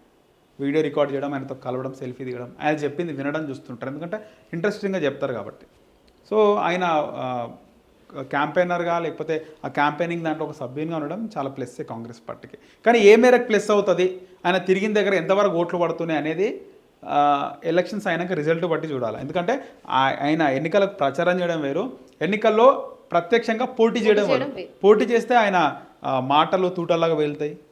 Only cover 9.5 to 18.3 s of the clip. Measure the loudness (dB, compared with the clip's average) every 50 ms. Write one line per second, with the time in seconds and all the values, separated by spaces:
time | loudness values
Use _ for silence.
9.5 | -14 -12 -12 -6 -2 0 0 0 0 -2 -4 -4 -4 -4 -4 -4 -4 -4 -6 -8
10.5 | -8 -10 -12 -10 -8 -8 -6 -6 -6 -6 -6 -6 -8 -8 -8 -8 -6 -6 -6 -6
11.5 | -8 -8 -10 -10 -10 -12 -12 -12 -12 -12 -14 -14 -16 -16 _ -14 -14 -14 -16 -20
12.5 | -20 -20 _ _ _ _ 4 4 6 8 10 10 10 10 8 8 6 6 4 2
13.5 | 0 2 2 2 2 2 4 2 2 2 0 0 -2 -6 -14 -20 -14 -4 -2 0
14.5 | 0 0 2 0 0 2 0 0 0 0 2 2 2 0 2 2 2 4 2 2
15.5 | 2 0 -2 -2 0 0 0 0 -2 -2 -4 -2 -2 -2 -2 -2 -2 -2 -2 -2
16.5 | -4 -6 -12 -18 -20 -20 _ _ _ _ -8 -2 0 2 4 4 2 2 0 -4
17.5 | -8 -8 -4 -2 0 0 0 -2 -4 -6 -4 -4 -2 -2 -2 -4